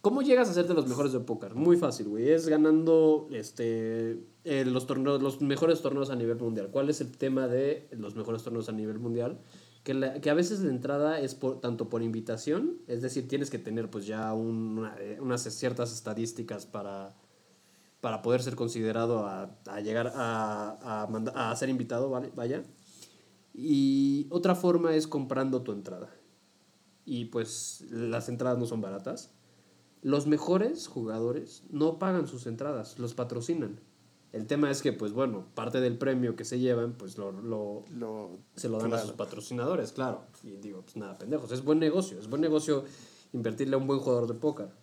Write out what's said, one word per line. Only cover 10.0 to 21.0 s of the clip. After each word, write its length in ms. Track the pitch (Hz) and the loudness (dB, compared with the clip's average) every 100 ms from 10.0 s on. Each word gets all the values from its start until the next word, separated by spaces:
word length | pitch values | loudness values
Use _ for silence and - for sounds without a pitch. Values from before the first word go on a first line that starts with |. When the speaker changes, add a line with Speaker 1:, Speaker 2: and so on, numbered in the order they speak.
| 135 139 | -2 0
Speaker 1:
que 80 | 147 | 2
a 40 | |
veces 260 | 151 175 208 | 4 2 2
la 100 | 185 | 0
entrada 500 | 127 127 143 151 156 | 0 0 2 2 2
es 140 | 135 | -2
por, 260 | - 131 131 | -2 -4 -2
tanto 280 | 123 117 113 | -2 -2 -2
por 140 | 117 | -2
invitación, 760 | 113 113 110 113 - 165 302 349 - | -2 -2 -4 -6 0 0 0 -4 -6
es 140 | 120 | -4
decir, 240 | 127 131 123 | -2 -4 -2
tienes 200 | 135 139 | -2 -2
que 80 | 120 | -6
tener, 300 | 95 110 110 | -4 -4 -4
pues, 160 | 104 98 | -6 -6
ya 260 | 107 110 | -4 -2
un, 440 | 110 113 113 110 110 | -2 -2 -2 -4 -4
una, 160 | 110 - | -6 -8
eh, 200 | 101 107 | -10 -6
unas 220 | 131 123 | -2 -2
ciertas 500 | 113 - 127 120 120 | -4 -4 -4 -2 -4
estadísticas 760 | 113 - 107 113 - 113 104 - | -6 -8 -4 -4 -6 -8 -10 -10
para, 480 | 107 101 98 98 101 _ _ _ _ _ _ _ _ | -10 -8 -10 -12 -18 _ _ _ _ _ _ _ _
para 180 | 120 110 | -6 -2
poder 220 | 117 123 | 2 2
ser 140 | 123 120 | 2 -4
considerado 680 | 117 117 110 110 117 117 104 | -4 -2 -2 0 2 0 -2
a, 300 | 95 98 - - | -6 -10 -12 -12
a 140 | 101 | -8
llegar 320 | 104 113 123 | -2 -2 -2
a, 880 | 120 120 110 107 107 107 107 123 107 | -2 -2 0 -2 -2 -6 -8 -8 -6